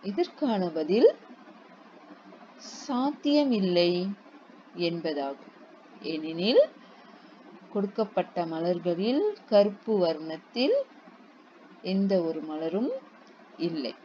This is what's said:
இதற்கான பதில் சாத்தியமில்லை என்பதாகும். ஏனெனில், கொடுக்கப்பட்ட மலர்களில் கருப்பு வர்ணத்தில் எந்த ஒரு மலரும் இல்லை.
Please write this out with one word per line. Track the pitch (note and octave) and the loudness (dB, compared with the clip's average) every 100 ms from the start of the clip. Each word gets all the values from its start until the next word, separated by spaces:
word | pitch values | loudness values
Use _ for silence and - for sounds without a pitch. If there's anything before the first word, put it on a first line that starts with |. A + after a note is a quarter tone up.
இதற்கான | F#3+ G#3 F4 - C#4+ G#3 F3+ | -6 -4 -4 -2 0 0 0
பதில் | D#3+ D#3 G#3 A4 - - - - - - - - - - - - - - - | -2 2 6 6 4 -16 -20 -20 -20 -20 -20 -20 -20 -20 -20 -20 -20 -20 -20
சாத்தியமில்லை | - - - B3 C4+ C#4+ D4 D4 C#4+ A3 F#3+ F3 F3 F3 F#3+ G3+ - - - - - F3 | -18 -16 -4 -2 -2 -2 2 2 4 2 2 4 4 2 -2 -6 -14 -20 -20 -20 -18 -4
என்பதாகும். | E3+ E3+ D#3+ C#3+ C#3 C#3 - - - - - - | -4 -2 -4 -4 -6 -8 -16 -20 -20 -20 -20 -14
ஏனெனில், | - D#3+ D#3 E3 G3 G#4 D5+ - - - - - - - - - - | -8 -8 -6 -2 2 4 2 -2 -20 -20 -20 -20 -20 -20 -20 -20 -8
கொடுக்கப்பட்ட | G#3 G3+ - G#3+ - F3+ F#3+ E3+ | -6 -4 -4 -4 -4 -4 -6 -6
மலர்களில் | D#3+ E3+ F3 E3+ E3+ G#3 C#4 G#4 G4+ - | -4 -2 -2 -2 -2 0 0 -2 -4 2
கருப்பு | G#3 G3+ G3+ - G#3+ | 4 4 0 -2 0
வர்ணத்தில் | E3+ D#3 D#3+ D#3+ - A#3 C4+ C5+ C5+ - - - - - - - - - | 2 -2 -8 -12 -10 -2 2 0 -2 -14 -20 -20 -20 -20 -20 -20 -20 -12
எந்த | - F#3+ G3 F#3+ | -2 0 2 2
ஒரு | E3 D#3+ | 0 -6
மலரும் | D#3 D#3 D#3+ F#3 C4 C5 - - - - - - | -8 -6 -4 -2 -4 -6 -12 -20 -20 -20 -20 -6
இல்லை. | E3+ D#3+ A#2+ - | -6 -4 -8 -10